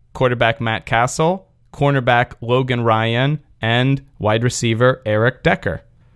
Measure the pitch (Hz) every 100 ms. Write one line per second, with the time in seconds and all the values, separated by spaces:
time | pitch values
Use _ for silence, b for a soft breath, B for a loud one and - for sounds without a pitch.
0 | _ - 127 120 117 113 113 110 - 113
1 | 127 - 160 190 - _ _ - 143 139
2 | 123 120 127 - 117 123 127 120 113 110
3 | 113 117 139 147 _ - 113 120 131 135
4 | - - 101 113 120 - 117 110 127 -
5 | 107 107 120 - - 190 98 - - _
6 | _